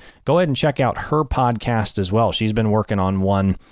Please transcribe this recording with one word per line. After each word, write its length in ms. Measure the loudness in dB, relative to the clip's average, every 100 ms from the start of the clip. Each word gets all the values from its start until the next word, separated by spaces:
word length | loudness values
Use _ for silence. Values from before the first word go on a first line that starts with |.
| -6 -10 0
go 120 | 0
ahead 100 | 2
and 80 | 0
check 240 | 0 2
out 180 | -2 -2
her 260 | -2 -2
podcast 720 | 0 0 0 0 -2 -2 -2 -2
as 140 | 0
well. 180 | 2 0
She's 220 | 0 0
been 180 | 0 2
working 280 | 0 0 0
on 240 | 0 0
one. 340 | 0 2 2 -2 -8